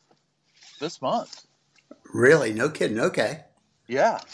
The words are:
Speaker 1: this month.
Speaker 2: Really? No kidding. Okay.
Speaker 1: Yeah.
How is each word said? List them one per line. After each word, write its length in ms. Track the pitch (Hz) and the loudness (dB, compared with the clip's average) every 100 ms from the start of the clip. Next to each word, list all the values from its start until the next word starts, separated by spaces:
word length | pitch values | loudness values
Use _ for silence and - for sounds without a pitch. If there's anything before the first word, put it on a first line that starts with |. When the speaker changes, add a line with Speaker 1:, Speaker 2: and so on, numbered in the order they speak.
| _ _ _ _ _ _ - - | _ _ _ _ _ _ -20 -12
Speaker 1:
this 220 | 139 - | -12 -8
month. 440 | 131 233 - - - _ _ _ - - - | -6 -6 -6 -16 -20 _ _ _ -20 -20 -10
Speaker 2:
Really? 400 | 110 123 156 117 | 2 6 6 4
No 160 | 107 147 | -2 -4
kidding. 300 | - 180 107 | -2 -4 -2
Okay. 460 | 185 - 104 - - _ _ _ - | -2 0 -2 -4 -18 _ _ _ -6
Speaker 1:
Yeah. 320 | 127 220 127 - | 0 0 0 -10